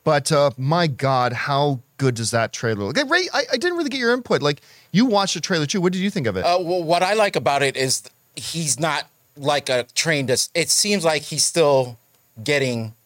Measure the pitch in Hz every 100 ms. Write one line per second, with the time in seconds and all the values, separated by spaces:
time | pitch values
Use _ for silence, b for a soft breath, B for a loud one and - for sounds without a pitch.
0 | - 147 - 151 143 131 135 170 170 131
1 | 135 131 123 120 - 143 147 131 - -
2 | 135 113 113 117 113 - 113 104 101 180
3 | 277 339 370 269 285 - 349 349 294 269
4 | 233 247 247 160 143 147 b b b 175
5 | 254 202 190 175 - 175 143 208 175 185
6 | 196 196 117 92 160 180 165 180 160 170
7 | 185 220 202 160 143 143 135 131 131 -
8 | - _ _ - - 165 156 123 160 143
9 | - _ _ - 139 147 - 127 117 -
10 | 165 151 131 123 - 170 156 - 214 208
11 | 165 151 151 151 - 170 147 135 123 113
12 | _ _ _ - 110 147 131 117 110 -